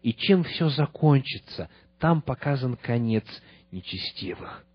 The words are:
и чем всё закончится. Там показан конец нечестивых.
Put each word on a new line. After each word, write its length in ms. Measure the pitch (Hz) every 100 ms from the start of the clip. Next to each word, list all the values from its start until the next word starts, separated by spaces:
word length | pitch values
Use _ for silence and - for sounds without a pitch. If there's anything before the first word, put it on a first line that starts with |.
и 120 | 113
чем 320 | - - 190 165
всё 240 | - 160
закончится. 1000 | 139 143 - 156 139 - - - - 82 _ _ -
Там 220 | 160 160
показан 560 | 143 127 147 139 127 120
конец 480 | - 120 113 110 - - _ - _
нечестивых. 920 | 92 - 92 - - 92 87 - - _